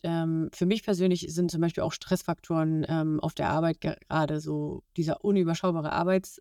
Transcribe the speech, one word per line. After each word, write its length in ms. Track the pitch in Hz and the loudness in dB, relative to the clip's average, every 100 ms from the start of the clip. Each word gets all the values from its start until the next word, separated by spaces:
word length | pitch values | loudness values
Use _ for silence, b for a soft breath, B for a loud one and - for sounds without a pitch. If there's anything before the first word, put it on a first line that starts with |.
ähm, 460 | 170 165 165 160 160 | -4 -2 0 -2 -4
für 140 | - 180 | 0 2
mich 180 | 220 | 2
persönlich 420 | - 185 185 180 175 | 0 2 2 2 -2
sind 220 | 160 175 | -2 -2
zum 100 | 160 | 0
Beispiel 220 | 170 - | 0 0
auch 100 | - | -4
Stressfaktoren, 920 | - - 185 - 165 - 165 160 160 156 | -4 -2 -2 -2 -6 -2 0 2 0 0
ähm, 300 | 160 156 156 | 0 0 0
auf 140 | 156 | -2
der 160 | - - | -2 -2
Arbeit 300 | 151 165 160 | 2 0 0
gerade 600 | - - - 156 156 151 | -4 -6 -4 -2 0 -2
so 440 | 156 151 147 - - - | -2 -4 -4 -6 -8 -4
dieser 280 | 160 - | -2 0
unüberschaubare 640 | 202 202 165 165 185 170 151 | 2 4 4 2 0 0 0
Arbeits-, 460 | - 170 190 - - | 0 2 2 0 -4